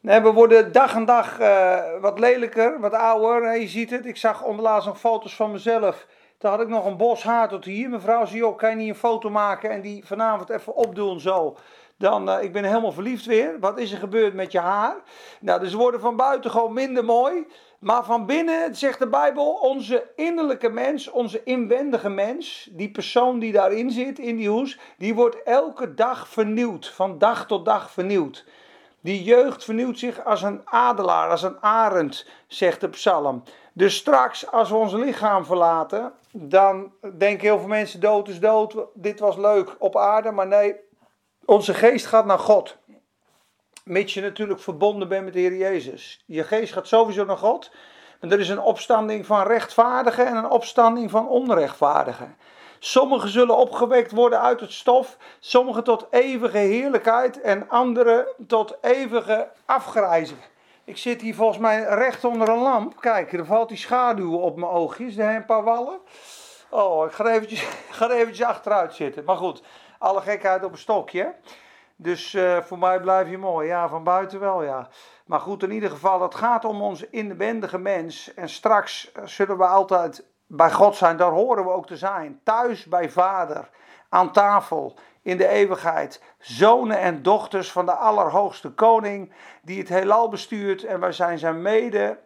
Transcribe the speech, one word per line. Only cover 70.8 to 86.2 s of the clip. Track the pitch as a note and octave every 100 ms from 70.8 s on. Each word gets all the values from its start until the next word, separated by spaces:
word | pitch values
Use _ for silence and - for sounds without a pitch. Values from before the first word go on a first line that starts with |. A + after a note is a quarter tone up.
| - G#3 - F3 C4 - - - _ _ _ _
Dus, | E3+ E3+ -
eh, | G3 F3+ F3
voor | E3+ F3+
mij | F#3 F#3
blijf | F3+ F#3+ F#3
je | F#3
mooi. | F#3+ E3 D#3
Ja, | F3 E3+
van | D#3+
buiten | D#3+ F#3 F#3+ G3
wel, | G3 F#3
ja. | D3 C3 A#2+ - - _ _
Maar | E3
goed, | E3 G3
in | F#3+
ieder | G#3+ G3+
geval, | D3 F3+ F#3
het | F3+
gaat | - A3+ A#3
om | A3+ G#3
ons | G3+ F3 -
inwendige | A#3 G#3+ E3+ G#3 A3+ F#3 F#3
mens. | F#3+ F#3+ E3 - -
En | - E3
straks, | - D#3+ G3+ - - -
eh, | - G3+
zullen | - G3 F#3
we | F#3
altijd | G3 F#3+ F#3 E3 - - _ _
bij | D3+ E3
God | - G3+ G3+
zijn. | F3 E3
Daar | F3+
horen | D#3+ B3 G#3+
we | F#3
ook | F#3 -
te | E3
zijn. | F#3+ G3 D3+ C#3
Thuis | - A3 B3 G#3+
bij | D#3+ F3+ D#3+
Vader. | F3+ F#3 F#3+ E3 D3 - _ _ - _
Aan | F3+ F#3
tafel. | G3+ G3+ G3+ - D#3 C3+ - - _
In | - F3+
de | F#3+
eeuwigheid. | G#3 G3+ F3+ E3 D#3+ C#3 -